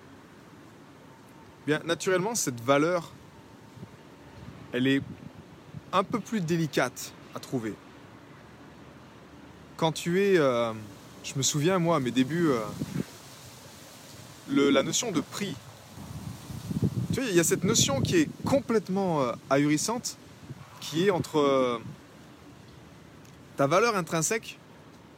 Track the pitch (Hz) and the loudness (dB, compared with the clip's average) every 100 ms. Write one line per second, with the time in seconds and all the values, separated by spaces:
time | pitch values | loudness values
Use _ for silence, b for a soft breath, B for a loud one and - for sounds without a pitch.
0 | - - - - - - - - - - | -20 -20 -20 -20 -20 -20 -20 -20 -20 -20
1 | - - - - - - - 151 156 165 | -20 -20 -20 -20 -20 -12 -2 -2 0 -2
2 | 196 185 196 233 - 120 117 143 160 180 | 2 2 0 -2 -4 -4 2 4 4 0
3 | 170 - - - - - - - - - | -4 -16 -20 -20 -20 -20 -20 -18 -18 -18
4 | - - - - - - - 123 131 135 | -20 -20 -20 -18 -18 -18 -8 -2 2 2
5 | - - - - - - - - - 180 | -2 -14 -16 -20 -20 -20 -18 -18 -4 -2
6 | 202 233 - 220 160 170 156 - 127 - | 0 -4 -4 -4 0 0 0 0 -2 -4
7 | - - - - - 131 110 98 - - | -14 -14 -16 -16 -6 -4 -4 -8 -14 -20
8 | - - - - - - - - - - | -20 -20 -20 -20 -20 -20 -20 -20 -20 -20
9 | - - - - - - - - 160 156 | -20 -20 -20 -20 -20 -20 -20 -2 -2 0
10 | 170 180 202 180 135 120 117 110 107 - | -2 2 4 4 4 2 0 -4 -10 -18
11 | - - - 139 127 151 156 190 170 160 | -20 -16 -8 -2 0 2 2 2 4 2
12 | 123 117 127 165 165 120 104 101 - - | 2 2 2 2 2 2 0 -6 -6 -4
13 | - - - - - - - - - - | -6 -10 -20 -20 -20 -20 -20 -20 -20 -20
14 | - - - - - 139 143 135 143 165 | -20 -20 -20 -18 -2 4 6 4 2 -2
15 | 240 147 135 - 202 127 - - - - | -2 -2 -4 -6 -8 -8 -14 -20 -20 -16
16 | - - - - - - - - - - | -14 -12 -12 -14 -14 -12 -6 -2 0 0
17 | - - 262 175 165 185 180 233 - 277 | -2 -2 2 2 4 2 2 2 2 2
18 | - 175 143 - - 269 - 220 180 190 | 2 2 2 -2 0 0 2 -2 0 -2
19 | 190 156 123 113 - 139 147 151 - 240 | 0 2 0 -2 0 2 4 2 0 -4
20 | - - - - - - - - - 151 | -6 -12 -18 -20 -18 -16 -16 -14 -6 0
21 | 196 170 - 156 143 135 127 117 110 - | 2 2 2 2 4 4 2 0 -8 -16
22 | - - - - - - - - - - | -20 -20 -20 -20 -20 -20 -20 -20 -20 -20
23 | - - - - - - 139 180 233 202 | -20 -20 -20 -20 -20 -2 2 4 4 2
24 | 165 165 156 226 - - - - - - | 0 0 0 -2 -4 -18 -20 -20 -20 -20
25 | - | -20